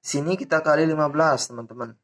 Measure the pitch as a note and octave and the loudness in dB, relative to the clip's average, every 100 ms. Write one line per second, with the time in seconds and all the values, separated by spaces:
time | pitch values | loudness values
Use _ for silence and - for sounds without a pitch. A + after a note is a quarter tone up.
0 | - C#3+ D3+ F#3+ C4+ D#3+ D#3 D3+ D#3+ D#3 | -4 -4 -2 -4 0 0 2 4 4 2
1 | D3 D3 D#3+ C3 - A#2+ A#2 A#2 A#2 A2 | 0 2 2 2 -2 -10 -14 -12 -12 -12